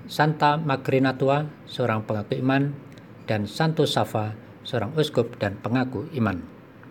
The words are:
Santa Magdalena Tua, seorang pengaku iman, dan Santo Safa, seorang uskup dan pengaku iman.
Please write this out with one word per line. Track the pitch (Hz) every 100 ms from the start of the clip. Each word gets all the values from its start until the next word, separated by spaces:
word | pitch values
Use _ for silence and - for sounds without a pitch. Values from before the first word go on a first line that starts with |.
| -
Santa | - 151 151 147 151
Magdalena | 151 135 - 131 135
Tua, | 131 135 143 151 - -
seorang | - 120 110
pengaku | 107 107 104 135
iman, | 131 135 143 143 - - - -
dan | - 107 104
Santo | - 160 156 139
Safa, | 127 107 110 107 110 - - -
seorang | 120 104 156
uskup | 147 127 117 -
dan | 101
pengaku | 101 107 127 127 98 156 147
iman. | 107 87 82 - - - -